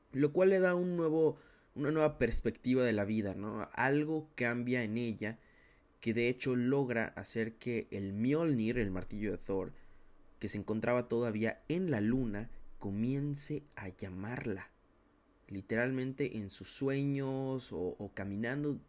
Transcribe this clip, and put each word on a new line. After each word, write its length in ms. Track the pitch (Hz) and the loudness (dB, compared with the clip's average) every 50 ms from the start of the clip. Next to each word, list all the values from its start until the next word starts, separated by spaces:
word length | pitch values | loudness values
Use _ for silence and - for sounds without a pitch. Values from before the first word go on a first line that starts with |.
| _ _ | _ _
lo 220 | - 131 143 147 | 0 2 2 4
cual 160 | 143 180 185 190 | 4 6 6 6
le 100 | 196 190 | 6 6
da 160 | 185 185 180 | 6 4 4
un 220 | 180 180 180 175 | 2 2 0 0
nuevo, 400 | 170 165 160 156 160 160 151 - - - - - _ _ _ _ | 2 2 2 4 4 4 4 2 0 -8 -20 -20 _ _ _ _
una 160 | - 147 143 | -4 -2 0
nueva 260 | 156 156 156 151 147 - | 2 4 4 2 4 2
perspectiva 640 | 127 113 113 - - 117 - - - 123 127 131 | 2 2 2 2 0 0 -2 0 2 2 4 4
de 100 | 127 120 | 4 4
la 120 | 110 104 101 | 4 2 2
vida, 300 | 101 110 110 101 98 90 | 2 2 0 0 0 -2
¿no? 320 | 95 101 107 107 110 101 - - | -4 -4 -6 -6 -6 -8 -4 -2
Algo 540 | - 120 135 139 147 151 151 160 156 151 - - | 0 2 4 4 2 2 0 -2 -4 -4 -6 -4
cambia 480 | - 123 117 120 123 120 123 123 127 | -2 0 0 0 0 0 0 0 0
en 140 | 117 104 107 120 | 0 0 -2 -2
ella 400 | 120 117 107 101 110 107 113 - - - - - - - _ _ _ _ _ _ | -2 -2 -4 -4 -4 -6 -6 -8 -14 -20 -20 -20 -20 -20 _ _ _ _ _ _
que 140 | - 117 110 | -2 0 2
de 140 | 120 117 123 | 2 2 2
hecho 280 | 127 - - 135 127 | 0 0 0 0 0
logra 520 | 123 120 123 135 143 139 123 120 113 110 - - | 2 2 4 4 4 2 2 2 0 0 -2 -4
hacer 400 | - 101 - - 113 110 113 113 - | -10 -12 -6 -4 -2 -2 -2 -4 -6
que 280 | - 123 120 110 - - | -4 -2 -2 -2 -4 -4
el 220 | - 101 98 98 98 | -6 -6 -4 -4 -2
Mjolnir, 640 | 104 113 127 143 156 170 165 143 117 107 110 120 123 | 0 2 2 2 4 4 2 2 2 2 2 2 0
el 120 | 107 98 | 0 0
martillo 400 | 92 92 - - - 104 104 104 | -2 -4 -4 -6 -6 -4 -2 -2
de 80 | 92 87 | -2 -4
Thor, 340 | - - 98 95 92 - - - - - - - - - - - - - - - | -4 -2 -2 -2 -2 -4 -8 -14 -18 -20 -20 -20 -20 -20 -20 -20 -20 -20 -12 -10
que 80 | - 101 | -8 -6
se 100 | - 104 | -4 -4
encontraba 500 | 95 - 110 110 110 117 123 123 123 - | -4 -2 -2 0 2 2 2 2 2 2
todavía 540 | 117 117 120 117 107 110 110 110 - - - - | 0 0 2 0 0 0 0 0 -2 -4 -4 -2
en 220 | 151 175 190 175 | -2 0 0 0
la 100 | 139 107 | 0 2
luna, 500 | 104 110 123 131 127 113 101 104 113 - - - - - - - | 2 2 2 2 0 -2 -4 -6 -6 -8 -10 -14 -14 -14 -14 -10
comience 840 | - 101 98 104 113 123 135 139 143 147 143 143 - - 151 151 147 - - | -6 -6 -2 -2 0 0 0 -2 -2 -4 -4 -6 -6 -6 -8 -8 -8 -12 -14
a 120 | - - 95 | -12 -12 -12
llamarla. 840 | 90 - - 95 90 92 98 110 123 127 - 117 95 95 87 - _ _ _ _ _ _ _ _ _ _ _ _ _ _ _ | -10 -10 -10 -8 -8 -8 -6 -6 -6 -6 -4 -4 -6 -6 -8 -14 _ _ _ _ _ _ _ _ _ _ _ _ _ _ _
Literalmente 880 | - 101 98 98 - 113 113 120 127 131 131 127 135 135 - 143 - - 110 | -12 -10 -10 -6 -2 0 0 0 0 0 -2 -2 -4 -2 -2 -2 -2 -2 -4
en 100 | 101 98 | -8 -8
sus 220 | - - 95 - | -10 -12 -14 -14
sueños 1000 | - - 139 135 135 139 139 143 139 139 135 135 135 135 135 131 131 131 123 - | -6 -2 -2 0 0 2 0 0 0 0 -2 -2 -2 -2 -2 -2 -4 -4 -6 -6
o, 240 | - 80 90 90 - - | -6 -4 -4 -4 -4 -4
o 140 | 104 98 - | -8 -8 -6
caminando 680 | - 98 98 98 104 113 117 135 143 147 147 139 - - | -6 -6 -4 -2 -2 -2 -2 -2 -2 -2 -2 -2 -4 -6